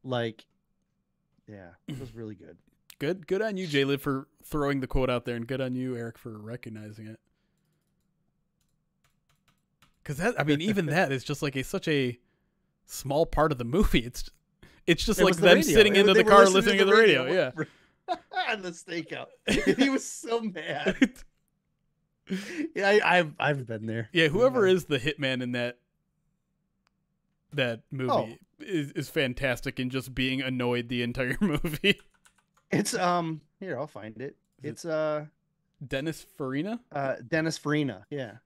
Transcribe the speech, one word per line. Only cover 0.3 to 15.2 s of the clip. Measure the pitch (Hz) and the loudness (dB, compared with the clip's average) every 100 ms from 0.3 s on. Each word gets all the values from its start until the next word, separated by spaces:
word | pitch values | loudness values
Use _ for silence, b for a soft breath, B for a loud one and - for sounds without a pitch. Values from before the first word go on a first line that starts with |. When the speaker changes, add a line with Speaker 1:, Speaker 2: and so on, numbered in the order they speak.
| 107 _ _ _ _ _ _ _ _ _ _ - | -8 _ _ _ _ _ _ _ _ _ _ -20
Speaker 1:
yeah, | 101 90 90 - | -20 -20 -20 -16
it | 131 | -14
was | 131 | -14
really | 113 110 | -14 -14
good. | 98 - 87 _ _ _ - | -14 -20 -20 _ _ _ -8
Speaker 2:
Good, | 143 190 156 | -6 -6 -4
good | 190 | -4
on | 220 190 | -2 -4
you, | 185 | -2
J-Liv, | 139 139 139 | 0 0 -2
for | 147 135 - _ | -2 -6 -6 _
throwing | - 151 139 139 | -8 -4 -2 -2
the | 127 | -2
quote | 139 127 | -2 0
out | 123 | -2
there, | 123 120 | -4 -8
and | 117 | -6
good | 131 | -4
on | 131 127 | -4 -4
you, | 127 120 | -6 -6
Eric, | 117 - | -10 -12
for | 120 107 | -16 -16
recognizing | 107 120 113 107 107 110 107 | -14 -14 -14 -14 -16 -16 -18
it. | 110 _ _ _ _ _ _ _ _ _ _ _ _ _ _ _ _ _ _ _ _ _ _ _ _ _ _ _ _ | -18 _ _ _ _ _ _ _ _ _ _ _ _ _ _ _ _ _ _ _ _ _ _ _ _ _ _ _ _
'Cause | - 143 | -12 -4
that, | 202 208 | -2 0
I | |
mean, | 147 147 | 2 2
even | 185 202 156 | 2 0 2
Speaker 1:
<laughs> | |
Speaker 2:
that | 151 160 | 2 2
is | 135 | -2
just, | - 147 | -4 -4
like, | 151 135 | -2 -4
a, | |
such | 127 - - | -4 -4 0
a | 147 127 120 _ _ _ _ _ _ _ | 0 0 -4 _ _ _ _ _ _ _
small | - 131 143 165 | -12 -2 0 2
part | - 156 | 2 2
of | 127 | 0
the | |
movie. | 117 160 214 143 | 0 2 4 4
It's, | 123 - - _ _ _ b b - | 0 -10 -12 _ _ _ b b 0
it's | 170 | 0
just | - 185 | 2 4